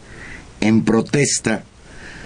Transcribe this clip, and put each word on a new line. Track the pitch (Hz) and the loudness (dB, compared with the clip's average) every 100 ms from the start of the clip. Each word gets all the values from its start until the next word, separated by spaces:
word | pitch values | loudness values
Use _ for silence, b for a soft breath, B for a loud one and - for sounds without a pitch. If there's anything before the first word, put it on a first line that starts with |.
| B B B B B - | B B B B B -2
en | 107 113 110 | 2 4 4
protesta | 113 220 147 139 - - 107 - - B B B B | 2 2 2 2 0 -2 -2 -6 -20 B B B B